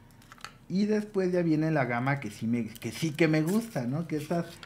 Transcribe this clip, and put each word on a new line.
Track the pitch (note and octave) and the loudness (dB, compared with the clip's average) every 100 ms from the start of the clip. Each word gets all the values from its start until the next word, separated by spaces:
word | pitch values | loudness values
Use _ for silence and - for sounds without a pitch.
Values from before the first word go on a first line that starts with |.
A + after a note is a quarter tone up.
| - - - - - - - | -20 -20 -20 -20 -20 -18 -4
Y | F#3 G3+ | 0 2
después | G#3+ G#3 F#3+ F3+ | 0 0 0 2
ya | F3+ | 2
viene | E3+ D#3 D#3 | 4 2 2
la | D#3 | 2
gama | B2 A#2+ C3 C#3 | 2 0 0 0
que | G2+ | -4
sí | - A2+ | -4 0
me, | A#2+ G#2 | 0 -2
que | - A#2 | -6 -8
sí | - E3 | -4 -2
que | C#3+ D#3+ | 4 4
me | D#3 | 4
gusta, | D#3+ G#3+ A3+ C#3+ A#2+ | 2 0 0 -4 -2
¿no? | D3 E3+ | -2 -2
Que | D3+ | -4
estas, | C#3+ E3+ E3 - | -2 -2 -4 -10